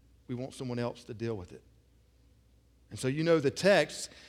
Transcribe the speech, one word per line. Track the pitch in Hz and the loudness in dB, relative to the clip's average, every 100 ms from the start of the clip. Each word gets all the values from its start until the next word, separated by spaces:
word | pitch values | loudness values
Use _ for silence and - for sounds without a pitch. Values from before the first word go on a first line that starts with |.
| _ _ - | _ _ -10
We | 123 | -8
want | 131 | -8
someone | - 131 120 | -8 -6 -4
else | 120 - - | -4 -6 -12
to | 104 | -8
deal | 113 107 | -6 -6
with | 87 | -10
it. | - - _ _ _ _ _ _ _ _ _ _ _ _ | -18 -20 _ _ _ _ _ _ _ _ _ _ _ _
And | 107 | -6
so | 127 | -2
you | 147 | 0
know | 165 165 | 4 4
the | 139 | 4
text | - 185 185 151 - - - | 2 4 6 4 -4 -14 -16